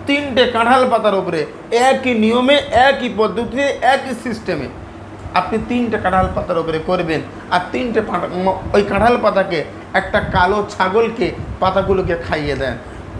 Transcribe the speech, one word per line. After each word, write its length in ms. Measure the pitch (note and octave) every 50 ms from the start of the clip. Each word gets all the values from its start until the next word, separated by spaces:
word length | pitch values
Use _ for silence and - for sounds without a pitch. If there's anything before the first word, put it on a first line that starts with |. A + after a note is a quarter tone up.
| -
তিনটে 400 | - C#4 C#4+ C#4+ C#4 A#3+ C4 B3
কাঁঠাল 420 | B3 A#3+ A3+ A#3 A#3 C4 C4 B3+ G#3+
পাতার 240 | A#3 A3 G3+ G#3+ G3
উপরে 320 | F#3+ F3 E3+ E3 D#3+ D3 - - - - -
একই 440 | A3 A#3 B3+ C4 C4+ C4+ C4 B3+ B3
নিয়মে, 400 | A3 G#3+ A3 A#3 B3 B3+ C4 D4 C#4+ C#4 -
একই 440 | - A#3 B3+ C#4 B3+ A3 A#3+ A#3+ F#3
পদ্ধতিতে, 460 | G3 A3 G#3 F3+ A3+ A#3 A#3 A3+ C4 C#4 C#4 - -
একই 340 | G#3 B3 C4+ C4+ - C4+ B3 A#3 -
সিস্টেমে 460 | B3+ A3 - - - F3 D3 C3 - - - - - - - - - - - - - -
আপনি 240 | F3+ F3+ - A3+ A3 A3 -
তিনটে 300 | B3 B3 A#3+ A3+ G#3+ G#3
কাঁঠাল 300 | - F#3 F#3 F#3+ F#3+ F#3 -
পাতার 240 | G#3 - - F3+ E3
উপরে 200 | E3 E3 D#3 D#3+ D#3
করবেন। 340 | F#3 F#3 F3+ F3 D#3+ D#3+ C#3 B2+ - - - - -
আর 100 | E3+ F3+ F3+ - -
তিনটে 280 | B3 B3+ A#3+ G#3 G#3+
পাতা, 280 | G#3 - G3+ F3 E3+ - F3
ম-, 260 | F3+ F#3 F#3+ - - - - -
ওই 100 | G#3 G3+
কাঁঠাল 360 | G3+ G3 G3 G#3+ A#3+ A#3+ A3+ G#3+
পাতাকে 420 | G#3 F#3+ G3 F#3+ - F3 D#3 - - - - - - -
একটা 280 | F#3+ F#3+ - - G3+
কালো 460 | - - - F#3+ F3+ F#3 G#3 G#3 G#3 - - -
ছাগলকে 540 | F#3 F#3+ F#3+ A3+ A#3 A3 A3+ - F#3 D#3+ - - - - - -
পাতাগুলোকে 560 | F#3 F#3+ F#3+ G3 F#3+ F#3 G3 F#3 F3 E3 E3+ E3+ - -
খাইয়ে 260 | - D#3 D3 C#3+ C3+
দেন। 200 | B2+ C3+ B2+ A2+ - - - - - - - - -